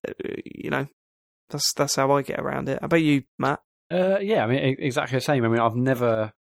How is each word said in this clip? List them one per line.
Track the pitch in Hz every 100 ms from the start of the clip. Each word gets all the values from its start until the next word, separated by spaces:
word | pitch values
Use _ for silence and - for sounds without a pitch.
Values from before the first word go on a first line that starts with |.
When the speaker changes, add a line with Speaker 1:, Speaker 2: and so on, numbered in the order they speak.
| -
Speaker 1:
uh, | - - - -
you | - -
know, | 135 143 _ _ _ _ _ _
that's, | 143 -
that's | - 139 -
how | 135
I | 139
get | 135 -
around | 139 135 135
it. | 135
How | -
about | 170
you, | 156 143 - -
Matt? | 131 147 _ _ _
Speaker 2:
Uh, | 175 185 196
yeah, | 202 220
I | 110
mean, | 131
e-, | 135 135
exactly | 143 135 147 131
the |
same. | - 139
I | 113
mean, | 117
I've | 117 117
never | 131 123 123 110 107 _